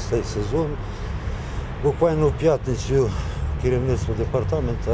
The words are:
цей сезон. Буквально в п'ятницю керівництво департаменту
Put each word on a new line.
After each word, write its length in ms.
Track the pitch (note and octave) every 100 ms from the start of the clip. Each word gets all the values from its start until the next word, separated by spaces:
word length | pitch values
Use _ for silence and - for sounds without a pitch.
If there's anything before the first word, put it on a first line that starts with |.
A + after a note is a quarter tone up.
| -
цей 140 | A#2+
сезон. 440 | G#2 G#2+ G2+ C#3+ D#3 D3+ - - - - - - - - - -
Буквально 440 | C#3+ - E3+ D#3 D3+
в 40 |
п'ятницю 760 | - D#3+ C3+ C3 A#2+ - C3+ A#2 F#2+ - - - -
керівництво 520 | B2+ B2 C3 B2+ - G#2+
департаменту 720 | A2+ C3 D3 D#3+ B2 A#2 C3